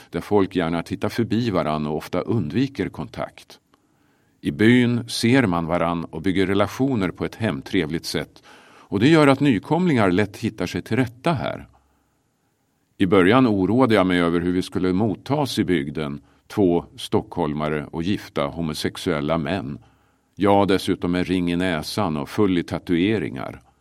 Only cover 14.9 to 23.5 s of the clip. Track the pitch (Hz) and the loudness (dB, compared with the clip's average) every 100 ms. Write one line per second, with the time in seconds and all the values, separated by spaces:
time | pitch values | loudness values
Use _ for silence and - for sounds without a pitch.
14.9 | 92 113 - - 151 127 - 90 85 71 | 0 0 -4 -2 -2 0 -2 0 0 -2
15.9 | 73 73 71 - _ _ - 92 85 - | -6 -8 -8 -14 _ _ 2 2 2 -2
16.9 | - - 104 - 87 78 73 76 76 71 | -12 -4 -2 -2 -4 -4 -2 -2 -4 -6
17.9 | 82 85 95 - 78 71 78 80 76 - | -6 -4 -4 -6 -6 -4 -4 -6 -4 -6
18.9 | - 92 76 73 82 71 101 69 69 - | -4 -4 -2 -2 -2 -2 -4 -6 -12 -16
19.9 | _ _ _ _ - 98 101 98 92 - | _ _ _ _ -2 2 4 4 0 0
20.9 | 85 90 90 85 92 87 87 92 78 78 | -2 -2 -2 0 -2 0 -2 -2 -4 -4
21.9 | - 92 76 67 - 101 87 - 82 - | -4 -4 -4 -4 0 2 2 -2 -6 -2
22.9 | 85 98 107 69 67 - | 0 2 0 -4 -8 -12